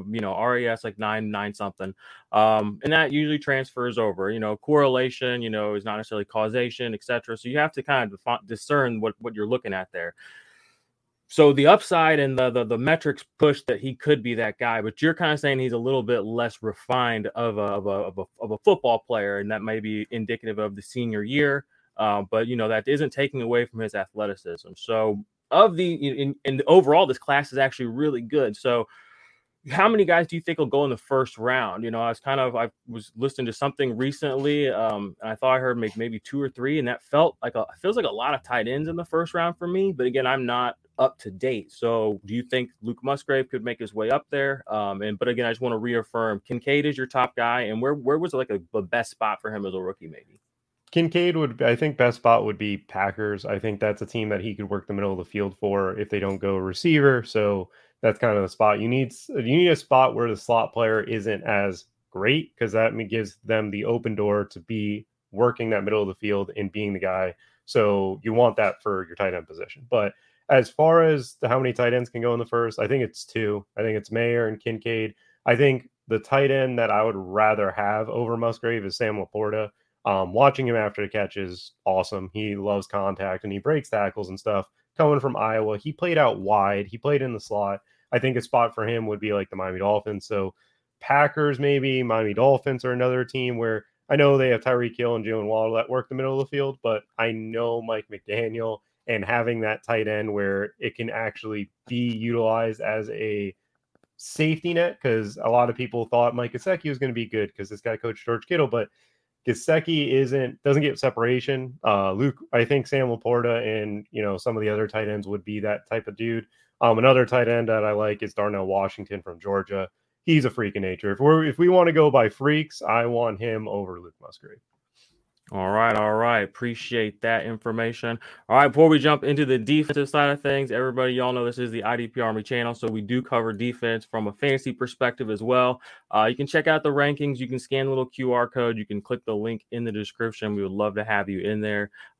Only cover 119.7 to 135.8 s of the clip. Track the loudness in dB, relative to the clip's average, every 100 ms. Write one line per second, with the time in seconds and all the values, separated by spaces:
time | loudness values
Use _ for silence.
119.7 | -6 -6 _ _ _ 4 4 4 -2 -4
120.7 | -4 -6 -4 -4 2 4 6 4 2 6
121.7 | 6 6 6 6 6 4 2 0 0 -2
122.7 | -6 0 0 2 0 -2 -4 -6 -6 -4
123.7 | -6 -8 -12 -18 _ -20 -20 -20 -20 _
124.7 | _ _ _ _ _ _ _ -12 -6 0
125.7 | 2 2 2 2 2 2 2 0 -6 -8
126.7 | -8 -6 -4 -4 -4 -2 -2 -4 -8 -6
127.7 | -4 -4 -4 -6 -8 -12 -14 2 6 6
128.7 | 8 8 8 4 2 0 0 2 0 2
129.7 | 2 2 -2 0 2 2 2 0 0 0
130.7 | -2 -2 0 0 0 0 0 -2 -4 -6
131.7 | -4 -2 -2 -4 -4 -2 -2 -4 -4 -4
132.7 | -4 -4 -4 -2 -4 0 0 0 -2 -6
133.7 | -4 -2 -4 -4 -4 -4 -2 0 0 -2
134.7 | -6 -6 -2 -2 -2 -6 -4 0 2 2
135.7 | 0